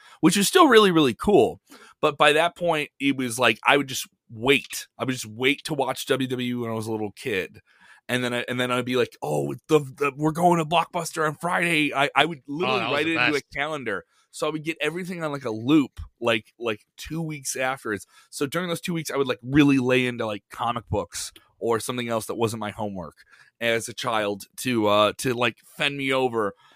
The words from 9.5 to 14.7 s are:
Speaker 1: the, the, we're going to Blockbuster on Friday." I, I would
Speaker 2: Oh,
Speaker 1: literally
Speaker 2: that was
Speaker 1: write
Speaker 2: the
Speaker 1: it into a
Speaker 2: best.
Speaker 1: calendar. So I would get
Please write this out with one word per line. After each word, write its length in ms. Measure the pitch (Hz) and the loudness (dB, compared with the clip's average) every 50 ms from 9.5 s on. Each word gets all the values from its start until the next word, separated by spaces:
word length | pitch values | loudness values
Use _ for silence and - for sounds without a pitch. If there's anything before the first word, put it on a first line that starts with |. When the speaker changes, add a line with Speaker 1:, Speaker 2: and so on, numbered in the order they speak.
| 139 127 _ - | -6 -8 _ 2
Speaker 1:
the, 100 | 156 147 | 2 2
the, 340 | 139 131 123 - 143 143 131 | 2 -2 -6 -4 -4 -4 -2
we're 160 | 143 151 156 | -2 -2 -2
going 260 | 151 165 175 175 175 170 | 0 2 4 4 4 2
to 60 | 160 | 2
Blockbuster 600 | 151 170 170 165 - - 175 165 - - 165 156 | 2 0 0 0 0 -4 -6 -6 -6 -4 -2 -2
on 100 | 151 143 | -2 -2
Friday." 580 | - 170 175 180 185 170 175 170 151 151 139 113 | -4 -4 -2 -2 0 0 0 2 2 0 0 0
I, 160 | 139 143 139 - | 0 0 2 4
I 80 | 135 151 | 2 2
would 160 | 170 170 131 - - | 2 0 -8 -10 -10
Speaker 2:
Oh, 40 | |
Speaker 1:
literally 280 | 143 160 180 - 131 123 | -6 -4 -2 0 0 0
Speaker 2:
that 100 | 113 120 | 0 -2
was 20 | 143 | -2
Speaker 1:
write 80 | 147 156 | -2 -2
Speaker 2:
the 80 | 165 | 0
Speaker 1:
it 40 | 165 | 0
into 140 | 147 123 123 | 0 0 0
a 20 | 151 | 0
Speaker 2:
best. 100 | 135 - _ - | -2 -4 _ -8
Speaker 1:
calendar. 500 | 139 147 156 156 143 123 110 98 87 - _ _ _ _ _ | -8 -6 -6 -6 -6 -6 -6 -6 -6 -8 _ _ _ _ _
So 160 | - - 131 151 | -10 -6 -4 -4
I 20 | |
would 140 | 156 156 147 | -4 -4 -6
get 120 | 160 | -8